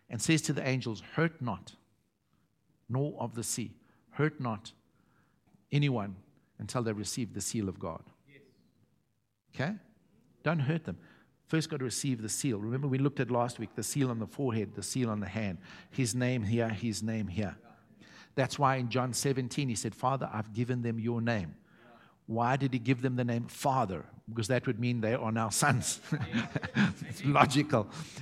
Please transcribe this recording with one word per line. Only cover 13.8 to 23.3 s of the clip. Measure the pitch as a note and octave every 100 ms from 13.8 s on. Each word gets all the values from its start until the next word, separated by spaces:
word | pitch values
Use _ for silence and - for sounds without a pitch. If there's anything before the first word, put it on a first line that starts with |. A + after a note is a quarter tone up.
seal | G#2 D3 C3
on | A2+
the | G#2+
forehead, | - C3+ A2 G2+
the | G2+
seal | - C3 A#2
on | G#2+
the | F#2+
hand. | G#2 G#2 E2+ - - -
His | - B2
name | B2 B2 B2+
here, | G2+ A#2 A2+
his | G2+ A#2 G2+
name | A2 A2 F#2+
here. | F2 G2+ - - - _ - - - -
That's | - B2 -
why | C3+ C3
in | A#2+
John | B2 B2+
seventeen | A2 C#3+ C3+ B2 - C3+
he |
said, | A#2+ A#2
"Father, | - B2+ C3+ -
I've | G#2+ G#2+
given | G#2+ B2 B2
them | A#2 A2+
your | A2+ A#2
name." | A#2 A2 E2 - _ - - - - _ -
Why | A2+ A#2+ C3+
did | C3+
he | B2
give | A2+ B2+
them | C3 B2+
the |
name | A#2+